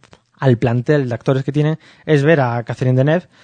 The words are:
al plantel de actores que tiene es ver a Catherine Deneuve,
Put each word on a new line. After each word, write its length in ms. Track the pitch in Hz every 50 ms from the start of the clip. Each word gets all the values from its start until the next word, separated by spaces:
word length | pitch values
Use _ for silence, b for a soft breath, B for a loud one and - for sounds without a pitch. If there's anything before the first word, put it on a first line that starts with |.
| _ _ - _ _ _ _
al 220 | - 139 135 120 113
plantel 500 | 139 120 117 123 120 151 151 143 135 120
de 60 | 117
actores 280 | - - 147 131 131 -
que 80 | 151
tiene 280 | 139 151 147 156 160 - b b b b b
es 160 | 160 156 139
ver 180 | 139 156 165 143
a 220 | 127 120 117 120
Catherine 340 | 117 - 117 - 135 127 127
Deneuve, 320 | 127 135 151 160 180 - _ b b